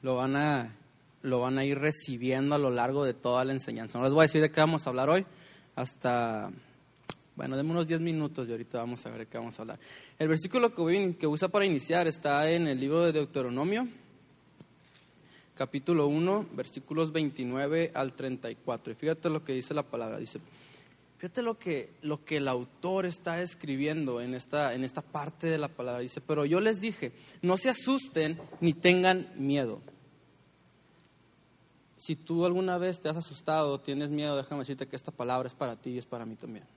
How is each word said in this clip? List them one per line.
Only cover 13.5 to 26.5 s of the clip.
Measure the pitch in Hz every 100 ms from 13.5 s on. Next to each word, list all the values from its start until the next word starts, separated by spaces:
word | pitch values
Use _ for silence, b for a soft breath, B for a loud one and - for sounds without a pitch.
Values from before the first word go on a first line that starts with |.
| 123 160 214 247 - - - - _ _ _ - _ B B B B B B B -
capítulo | 131 139 135 170 143
uno, | 151 175 208 -
versículos | - 123 - - 151 160
veintinueve | 156 151 135 123 127 139 160 165
al | - 135
treinta | - 131 127 117
y |
cuatro. | 113 - 117 -
Y | 113
fíjate | 147 160 170
lo | 156
que | 151
dice | 131 123
la | 151
palabra, | 139 117 113 113
dice, | 117 - - B B B B B _ _
fíjate | 185 208
lo | 233 220
que, | 180 147 113 -
lo | 151 147
que | - 156
el | 139
autor | 127 123 - 175 190 180
está | 170 - 170
escribiendo | 180 - 156 135 147 156 143 120
en | 120
esta, | 127 - 147 147
en | 123
esta | 131 139
parte | - 156 147 - 165
de | 160
la | 143
palabra. | - 123 123
Dice, | 127 -
"Pero | - 151
yo | 143